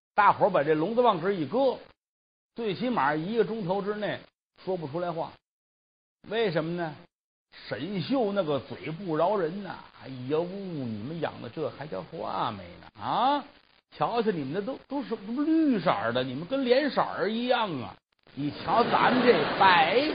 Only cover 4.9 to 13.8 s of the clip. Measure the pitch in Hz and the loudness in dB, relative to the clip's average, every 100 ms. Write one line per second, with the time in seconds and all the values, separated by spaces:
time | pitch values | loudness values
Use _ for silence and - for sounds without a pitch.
4.9 | 160 175 165 139 - _ _ _ _ _ | -6 -4 -4 -8 -10 _ _ _ _ _
5.9 | _ _ _ - 220 214 156 160 175 165 | _ _ _ -6 -2 0 0 -2 -4 -6
6.9 | 131 - _ _ _ _ - - 110 160 | -8 -18 _ _ _ _ -20 -10 -8 -4
7.9 | 202 139 269 208 202 156 139 - 117 131 | -4 0 0 2 0 0 -2 -4 -10 -10
8.9 | 165 196 156 170 208 160 196 185 117 - | -8 -4 0 2 2 -2 -4 -10 -12 -16
9.9 | - 113 131 123 156 175 196 190 160 123 | -18 -14 -10 -2 -2 -2 -6 -8 -6 -6
10.9 | 107 120 165 143 110 120 160 135 - 156 | -6 -8 -6 -6 -8 -10 -6 -6 -6 -10
11.9 | 185 170 165 104 190 139 101 87 87 - | -10 -10 -10 -6 -4 -4 -6 -12 -18 -20
12.9 | - 110 170 247 285 - - _ _ | -10 -4 0 2 0 -4 -16 _ _